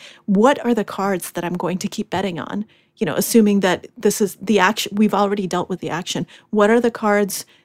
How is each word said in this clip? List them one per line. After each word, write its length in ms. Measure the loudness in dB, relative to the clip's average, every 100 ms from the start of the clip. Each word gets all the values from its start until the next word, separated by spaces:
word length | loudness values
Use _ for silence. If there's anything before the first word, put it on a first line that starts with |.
| -18 -14 -2
"What 380 | 4 4 4
are 100 | 0
the 100 | -2
cards 480 | -2 -4 -2 -2 -6
that 120 | -8
I'm 100 | -6 -4
going 220 | -4 -4
to 100 | -6
keep 200 | -8 -6
betting 300 | -4 -4 -6
on?" 260 | -8 -8 -10 _ _ _
You 60 | -4
know, 100 | -2
assuming 440 | 2 4 6 4
that 280 | 2 0 -4 -2
this 220 | -2 0
is 160 | -2 -2
the 200 | 0 2
action, 320 | 2 0 -4
we've 200 | 0 2
already 340 | 2 0 -2 -4
dealt 200 | -4 -4
with 120 | -6
the 100 | -6
action. 340 | -6 -6 -6 -6 -12 _
What 200 | 2 4
are 100 | 4
the 100 | 2
cards 540 | 0 0 2 0 -4 -12 _